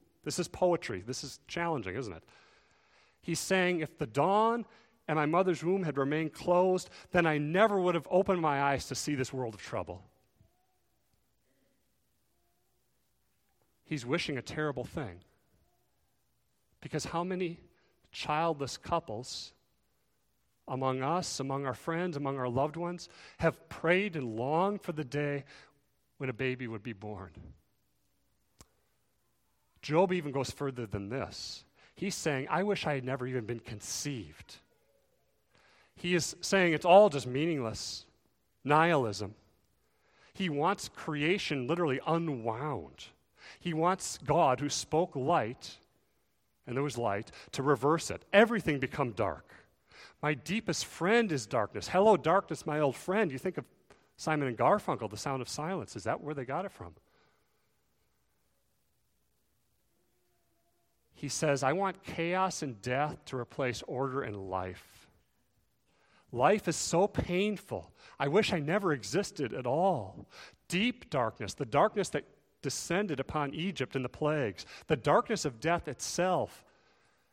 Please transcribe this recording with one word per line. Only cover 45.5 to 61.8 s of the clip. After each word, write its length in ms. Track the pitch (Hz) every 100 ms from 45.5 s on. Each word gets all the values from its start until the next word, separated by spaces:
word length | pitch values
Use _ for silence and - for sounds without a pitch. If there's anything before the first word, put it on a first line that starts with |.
| 123 - - _ _ _ _ _ _ _ _ -
and 100 | 123
there 60 |
was 160 | 147 120
light, 320 | 117 101 110 - -
to 100 | -
reverse 480 | 135 127 139 160 -
it. 160 | 87 -
Everything 460 | 202 226 226 160 139
become 340 | 131 - 123
dark. 420 | 104 98 73 - - _ _ _ - - -
"My 140 | 151
deepest 500 | 139 - 220 - -
friend 480 | - - 175 233 214
is 140 | 143 -
darkness. 420 | 123 101 104 -
Hello, 280 | 185 214 175
darkness, 480 | 156 190 - 156 160
my 120 | 151
old 180 | 147 -
friend." 360 | - 202 185
You 60 | 131
think 180 | 185 156
of 80 | - _ _ - _ -
Simon 320 | - 151 135
and 100 | 113
Garfunkel, 500 | 127 202 - 127 107
The 80 | 107
Sound 240 | 147 131
of 80 | 120
Silence. 480 | - 156 185 95 107
Is 80 |
that 160 | 107 143
where 140 | 139
they 100 | 143
got 220 | 123 151 196
it 60 |
from? 220 | - 87 - _ _ _ _ _ _ _ _ _ _ _ _ _ _ _ _ _ _ _ _ _ _ _ _ _ _ _ _ _ 349 359 359 359 359 _ _ _ _ _ _ _
He 140 | - 143
says, 320 | - 156 139
"I 100 | 135
want 300 | 175